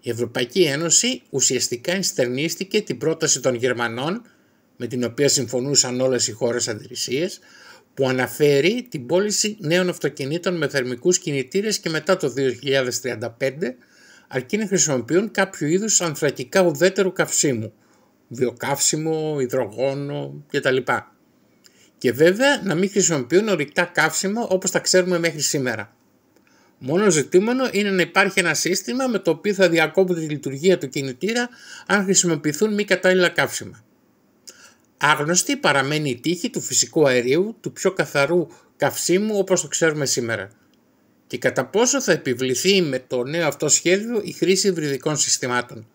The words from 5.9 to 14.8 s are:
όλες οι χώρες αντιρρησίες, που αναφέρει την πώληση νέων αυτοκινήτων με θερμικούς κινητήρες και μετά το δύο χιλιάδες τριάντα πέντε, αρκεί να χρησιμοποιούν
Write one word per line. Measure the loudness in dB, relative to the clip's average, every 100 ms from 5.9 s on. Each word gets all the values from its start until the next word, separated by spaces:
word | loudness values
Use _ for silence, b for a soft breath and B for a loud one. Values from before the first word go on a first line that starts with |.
| 0
όλες | 0 0 -2
οι |
χώρες | -2 -2 -2 -4
αντιρρησίες, | -6 -10 -10 -4 -2 -4 -6 B B B B B
που | -2 0
αναφέρει | 0 -2 2 4 4 2 0 -6
την | -12 -2
πώληση | 0 0 0 -2 -4
νέων | 0 2 2
αυτοκινήτων | -2 -4 -4 -6 -4 -2 -2
με | -2
θερμικούς | -2 -4 -2 0 0
κινητήρες | 0 -4 -2 -2 -2 -4
και | -2
μετά | -4 0 0
το | 2
δύο | 0 -2
χιλιάδες | -2 0 0 0 -4
τριάντα | -6 -6 -8
πέντε, | -4 -4 -2 -6 -8 b b b b b
αρκεί | -8 -4 -4
να | 0
χρησιμοποιούν | 0